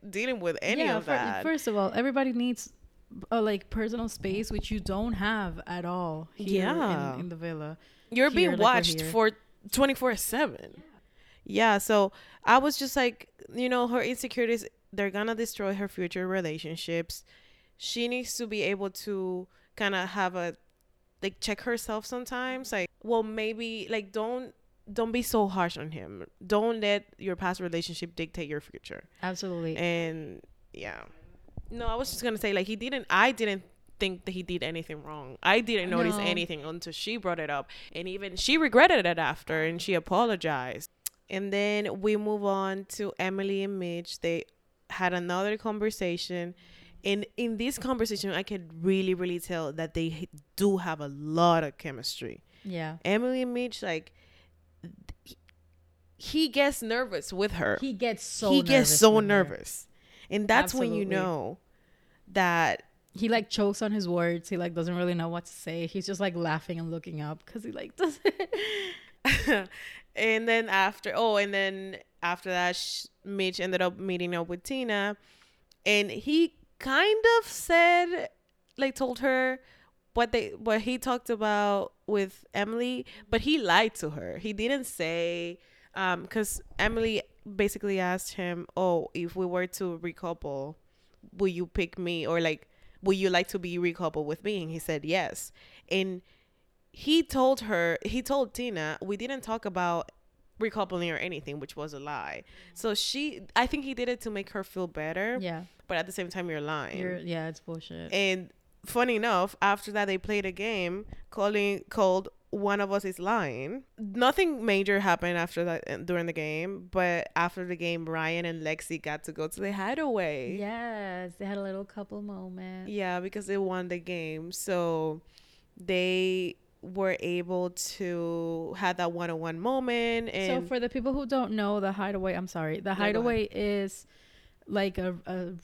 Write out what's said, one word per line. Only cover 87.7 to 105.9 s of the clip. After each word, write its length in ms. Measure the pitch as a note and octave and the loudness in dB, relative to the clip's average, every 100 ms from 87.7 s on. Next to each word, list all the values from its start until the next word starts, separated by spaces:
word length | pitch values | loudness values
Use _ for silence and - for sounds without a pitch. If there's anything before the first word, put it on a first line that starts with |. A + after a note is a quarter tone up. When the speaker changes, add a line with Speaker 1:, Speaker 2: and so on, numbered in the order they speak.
| G3+ G#3 G3 | 0 -2 0
Speaker 1:
asked 340 | F3+ F#3 - | 0 0 -4
him, 320 | - F3 F3 - - | -6 -4 -4 -6 0
"Oh, 340 | F#3 E3+ - | 2 2 0
if 220 | - E3+ F3+ | -6 -6 -2
we 100 | F3+ | -2
were 220 | F3+ F#3 | 0 -2
to 320 | - F#3 E3 | -4 -4 -4
recouple, 760 | E3+ - F3 E3+ D3 C#3 C#3 D#3+ _ _ _ _ - F3+ | -8 -6 -8 -6 -6 -6 -8 -12 _ _ _ _ -20 0
will 100 | G3 | 0
you 200 | F3 F3 | 2 -2
pick 320 | - E3+ - | -2 -2 -2
me? 260 | F3 E3+ C#3 | -4 -2 2
Or, 160 | E3+ | 2
like, 260 | E3 D#3 - _ - - | 2 0 -8 _ -20 -4
would 140 | F#3+ G3 | 0 4
you 120 | F#3+ | 4
like 180 | F3+ F3+ | 4 2
to 100 | G3 | -4
be 180 | F3 F3 | -4 -2
recoupled 480 | F3 F3 E3 D#3 D3 | -2 0 -2 -2 -4
with 180 | E3 | -4
me?" 200 | G#3 G3+ | -4 -4
And 80 | D#3+ | -4
he 80 | D#3+ | -6
said, 260 | - D3+ D3+ | -4 -4 0
"Yes." 460 | F3+ D#3 - - - - - - | 0 0 -6 -12 -16 -20 -20 -2
And 340 | F#3+ F#3+ F#3 - _ _ _ _ _ _ | 0 0 -4 -12 _ _ _ _ _ _
he 300 | - - D#4+ | -8 4 4
told 400 | E4 C4+ C4 C4+ | 4 4 4 4
her, 380 | G#3+ F#3 E3+ E3 | 2 2 2 0
he 200 | - A#3+ | -2 -4
told 300 | - C#4 A#3 - | 0 0 0 -2
Tina, 420 | B3 F#3 D#3 D#3 | -4 -2 -4 -4
"We 140 | F#3+ G3+ | -4 -4
didn't 240 | B3 C4+ | -4 -6
talk 240 | A3+ A3+ G#3 | -6 -6 -4
about 460 | F3+ F3 E3+ - - _ _ _ - | -2 0 0 -2 -12 _ _ _ -4
recoupling 540 | A3+ A3 F#3+ F#3 E3+ | -2 0 -2 -2 -2
or 40 | D#3 | -2
anything," 420 | F3+ D#3 D3+ D3 | -4 -6 -8 -8
which 160 | C#3+ - | -10 -10
was 180 | D3+ | -10
a 60 | C#3+ | -10
lie. 440 | C#3+ C#3 D2 C#2+ - - - | -8 -8 -8 -10 -14 -20 -20
So 220 | - A3+ G#3 | -6 -2 -2
she, 460 | F#3+ C4+ D4 - G3 - | -2 -2 -4 -6 -4 -2
I 120 | B3+ | 0
think 180 | D4 C4+ | -2 -4
he 80 | |
did 160 | B3 A#3+ | -4 -4
it 100 | B3 | -4
to 100 | A3+ | -6
make 180 | G#3 G3 | -6 -6
her 120 | G#3 | -8
feel 240 | F3+ F#3 F3+ | -8 -6 -6
better. 500 | D#3 D#3 F3 G#3+ B3 | -6 -6 -4 -4 -4
Speaker 2:
Yeah. 240 | F3+ D#3+ F3+ - | -6 -8 -12 -20
Speaker 1:
But 100 | - | -6